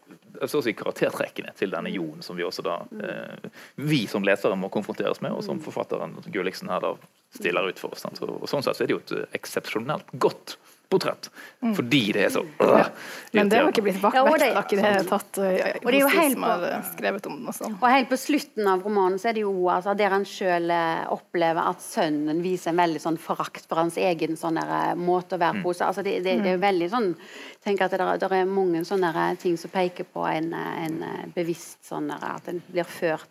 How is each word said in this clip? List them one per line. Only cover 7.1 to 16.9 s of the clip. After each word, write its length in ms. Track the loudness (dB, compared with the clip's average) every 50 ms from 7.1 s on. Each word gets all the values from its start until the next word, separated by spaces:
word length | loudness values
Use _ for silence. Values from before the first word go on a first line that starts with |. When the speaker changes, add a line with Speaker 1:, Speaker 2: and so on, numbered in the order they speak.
| _ _ _ _ -10
Speaker 1:
stiller 340 | -4 -2 0 0 0 0
ut 120 | -2 -4 -6
for 120 | -8 -10
oss, 100 | -10 -8
sant? 160 | -10 -10 -10
Så, 60 | -8 -8 -8
og 180 | -6 -6 -6
sånn 160 | -4 -2 -2 0
sett 120 | 0 0
så 60 | 0 0
er 40 |
det 40 | 0 0
jo 20 |
et, 140 | -2 -2 -6
eh, 260 | -6 -6 -6 -6 -8 -8
eksepsjonelt 640 | -8 -6 -6 -6 -6 -4 -6 -4 -4 -4 -6 -6 -8 -10 -4 0
godt 380 | 0 0 0 -2 -14 -18 -18 -18 _ -20 -20 _ _ 0
portrett, 380 | 0 2 2 0 -4 -6 -12 -20 -20 -20 -20 -20 -10 -4 -2
Speaker 3:
Mm. 100 | -2 0
Speaker 1:
fordi 380 | 0 0 2 4 4 4 4
det 140 | 2 2 2
er 40 | 2
så, 160 | 2 0 -4 -2 0 4
Speaker 3:
Ja. 60 | 6
Speaker 1:
øh, 200 | 8 8 8 6 4 0 -10 -14 -14 -14 -14 -6 0
Speaker 3:
Men 160 | 2 4 4
det 100 | 6 6
har 60 | 6 4
Speaker 1:
irriterende. 80 | 4
Speaker 3:
ikke 120 | 4 2 2
blitt 180 | 0 0 2
vak-, 120 | 2 4 6
Speaker 2:
Ja, 80 | 6 6
og 100 | 6 6 6
det 20 | 4 4 4
Speaker 3:
vektlagt 200 | 2 0 2 2
i 20 |
det 80 | 4 4
hele 180 | 4 4 4 2
tatt, 300 | 2 0 0 -2 -4 -4
eh, 420 | -2 0 2 2 2 0 0 -2 -2 0
Speaker 2:
Og 60 | 2
det 40 | 4
er 40 | 4
jo 40 | 6
Speaker 3:
hos 40 | 6
de 80 | 6 4
Speaker 2:
helt 140 | 4 4 2
Speaker 3:
som 80 | 2
Speaker 2:
på 40 | 2
Speaker 3:
har, 160 | 0 0 0 0
eh, 160 | -2 -4 -4 -6
skrevet 420 | -8